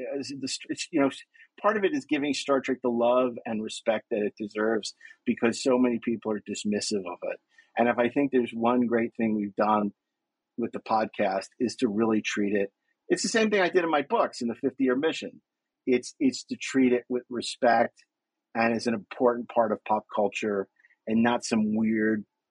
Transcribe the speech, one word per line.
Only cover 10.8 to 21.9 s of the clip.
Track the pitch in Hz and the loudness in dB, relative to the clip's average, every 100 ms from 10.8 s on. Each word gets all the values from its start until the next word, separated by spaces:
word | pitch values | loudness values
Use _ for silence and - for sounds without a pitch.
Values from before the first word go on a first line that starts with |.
| - 113 107 - 101 95 - _ | -2 0 0 0 -2 -2 -6 _
is | 120 - | -4 -2
to | 123 | -2
really | 104 113 110 | 2 2 2
treat | - - 101 | 0 -2 0
it. | 101 98 - _ _ - | 0 -2 -6 _ _ -2
It's | 180 | -2
the | 196 | 0
same | 226 220 | 2 2
thing | 208 | 2
I | 175 | 2
did | 180 | 2
in | 170 | 2
my | 151 | 0
books | 139 170 131 - | 2 0 0 -2
in | 117 | -6
the | 113 | -4
fifty-year | 135 - 131 127 | -4 0 0 2
mission. | 160 143 101 - _ _ _ _ - | 0 -2 -8 -14 _ _ _ _ 0
It's, | 123 123 - | 0 0 -2
it's | 135 123 - | 0 0 -6
to | 123 | -10
treat | - 135 127 | -2 2 4
it | 123 - | 2 0
with | 123 - | -6 -4
respect | 120 - - 123 113 113 - _ _ _ _ _ 113 | -8 -8 0 2 4 2 -2 _ _ _ _ _ -2
and | 113 | 0
as | 117 120 | 0 -2
an | |
important | 113 92 - 123 120 113 | -4 -6 0 2 2 -2
part | - 113 | 0 2
of | 104 | 0
pop | - 107 - - | 0 -2 -2 -2
culture | 101 - 110 101 98 _ _ _ - | -2 0 -2 -2 -4 _ _ _ -2
and | 113 | 2
not | 117 123 | 4 2
some | - 113 107 107 | 0 0 0 0
weird | 110 | 0